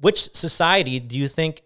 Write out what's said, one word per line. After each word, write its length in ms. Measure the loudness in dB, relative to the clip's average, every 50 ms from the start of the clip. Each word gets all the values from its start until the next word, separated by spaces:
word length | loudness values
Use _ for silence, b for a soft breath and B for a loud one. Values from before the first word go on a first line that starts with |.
Which 340 | 2 2 4 2 0 -4 -4
society 640 | -4 -4 -2 0 0 2 4 4 2 2 0 -4 -6
do 180 | -6 -8 -6 -4
you 100 | -4 -4
think 360 | -2 -4 -4 -4 -4 -8 -12